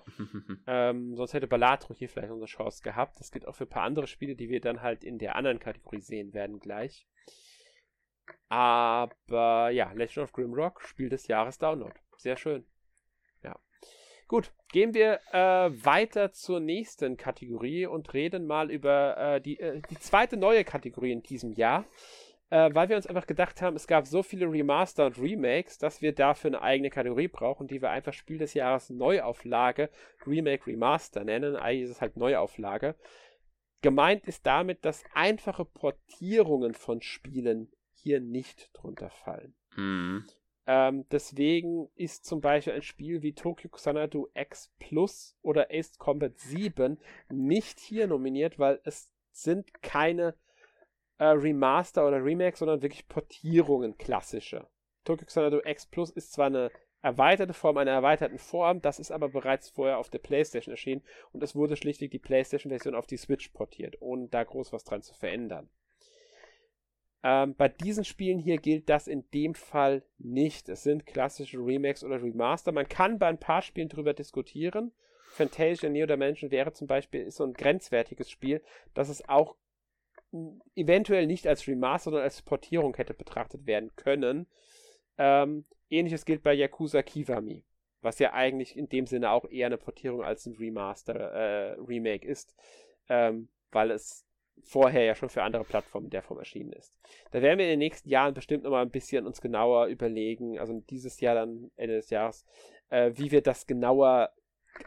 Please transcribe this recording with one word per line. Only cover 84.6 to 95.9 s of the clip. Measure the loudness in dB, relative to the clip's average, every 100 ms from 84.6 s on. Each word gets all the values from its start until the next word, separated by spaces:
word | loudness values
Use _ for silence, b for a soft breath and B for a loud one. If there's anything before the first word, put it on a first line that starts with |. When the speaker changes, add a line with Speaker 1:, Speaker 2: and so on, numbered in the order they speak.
| b b b b b 0
Speaker 2:
Ähm, | 6 6 4 -2 -10 _ -2
Ähnliches | 0 0 -2
gilt | -2 0
bei | 2
Yakuza | 2 2 -2 0 0
Kiwami, | 0 -4 -4 -4 -6 -12 _ _ _ _
was | -4 2
ja | 2
eigentlich | 2 0 0 -8 -8
in | -4
dem | -2 -2
Sinne | 0 2
auch | 2 0
eher | -4 -2
eine | -2
Portierung | -8 -10 -6 -6
als | -4 -6 -8
ein | -10
Remaster, | -8 -6 -8 -8 -8
äh, | -8 -6 -4 -2 -2 -4 -8
Remake | -8 -4 -2 -4 -6
ist, | -10 -12 _ b b b b -2
ähm, | 2 2 0 -8 _ _
weil | 0 2
es | 0 -8 -20 _ _ _ _
vorher | -2 4 6 6
ja | 4
schon | 2 -4
für | -4
andere | -2 -2
Plattformen | -2 -4 -4